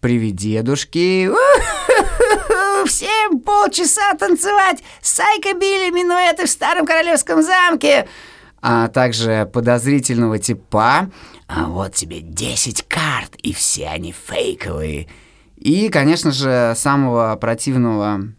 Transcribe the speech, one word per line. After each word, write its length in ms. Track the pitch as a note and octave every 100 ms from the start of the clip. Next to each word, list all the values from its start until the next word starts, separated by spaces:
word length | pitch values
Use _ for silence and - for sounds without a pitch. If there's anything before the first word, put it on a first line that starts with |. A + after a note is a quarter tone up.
привидедушки. 1300 | B2 A#2+ A2+ F2+ G#2+ A2 A2+ C#3 - E3 F3+ F#3 F#3 G4+ C5+ C#5 - D5+ C5+ A#4+
<laughs> 800 | - - A4+ G#4 D5 G#4 G4 G4 F#4
Всем 540 | - F#4+ A4 G#4+ D4
полчаса 720 | A#3+ G#4 G#4 - F4 - G4+ E4+
танцевать 640 | G4 E4+ G4 G#4 F#4+ E4 - -
сайкобили 880 | - - G#4 G#4+ G4 F#4 G4 G4 F#4
минуэты 540 | F4 F4+ F4 F4+ E4
в 60 | F4
старом 340 | - - F4
королевском 580 | D#4 D#4+ E4 D#4+ - E4
замке! 640 | D#4 F#4 F4+ E4 D4 C4+ - - - - - _
А 280 | A#2+ A#2 A2+
также 600 | B2 B2+ A2+ A2+ A2 G#2
подозрительного 880 | B2 A#2 A#2+ B2 C#3+ B2+ A#2+ A#2 G#2+
типа. 680 | G2 A2 - G#2+ A2+ C#3+ F#3 - - - _
А 160 | D#2+ E2
вот 260 | F2 F#2+
тебе 260 | - D#2+ E2+
десять 600 | D#2+ D#2+ - A2+ - A2 -
карт, 480 | - D#3 B2 G2+ -
и 180 | -
все 320 | F#2+ - - D2
они 240 | D#2+ E2+
фейковые. 960 | - - - - - - D#2+ D#2 D2 D#2+ - - _ _ -
И, 320 | - E3+ G#3+
конечно 440 | D#3 C#3 E3+ D#3+
же, 420 | C3 C3+ B2 A#2 A#2
самого 580 | D3 C#3+ C3+ A#2+ A2+ A2
противного 840 | A2+ A#2 - C3 A#2+ G#2+ G#2 G2+ G#2